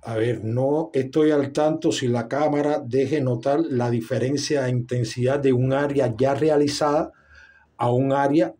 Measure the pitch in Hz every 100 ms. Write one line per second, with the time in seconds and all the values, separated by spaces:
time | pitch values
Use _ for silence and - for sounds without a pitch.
0 | - 113 113 123 110 117 135 147 165 135
1 | 131 160 151 147 135 - 151 160 160 -
2 | 127 120 117 135 151 147 147 147 147 127
3 | 127 151 127 120 135 143 165 127 120 120
4 | 110 120 131 143 - 147 127 123 123 123
5 | 113 - 123 143 135 123 127 135 143 143
6 | 123 107 131 143 156 147 143 - 151 147
7 | - _ _ - - _ _ - 123 123
8 | 135 139 139 147 175 -